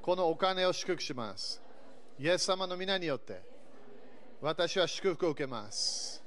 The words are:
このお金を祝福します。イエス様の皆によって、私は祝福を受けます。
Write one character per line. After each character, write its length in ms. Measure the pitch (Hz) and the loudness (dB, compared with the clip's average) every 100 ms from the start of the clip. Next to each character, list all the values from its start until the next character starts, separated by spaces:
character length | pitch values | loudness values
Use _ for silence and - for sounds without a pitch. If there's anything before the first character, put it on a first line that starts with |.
こ 120 | - | 2
の 140 | 180 175 | 4 4
お 80 | 160 | 4
金 300 | 190 185 185 | 2 4 4
を 80 | |
祝 180 | 175 - | 2 0
福 100 | 175 | -2
し 120 | - | -2
ま 240 | 131 110 95 | -4 -4 -4
す。 240 | - - - - - - - - | -6 -8 -8 -10 -10 -10 -10 -4
イ 80 | 143 | 2
エ 100 | 175 | 2
ス 60 | |
様 240 | - 185 190 | 2 0 0
の 80 | 180 | 2
皆 220 | 190 190 | 4 4
に 100 | 170 | 4
よ 80 | 131 | 0
っ 40 | |
て、 220 | - 92 - - - - - - - - - - | -2 -8 -8 -10 -10 -10 -10 -10 -10 -10 -10 -4
私 360 | 143 165 170 190 | -2 2 2 4
は 80 | 165 | 2
祝 280 | - 196 | 4 2
福 140 | 165 175 | 4 2
を 20 | |
受 140 | 147 135 | 2 -2
け 20 | |
ま 240 | 120 104 | -4 -6
す。 500 | - - - - - | -2 0 -2 -6 -8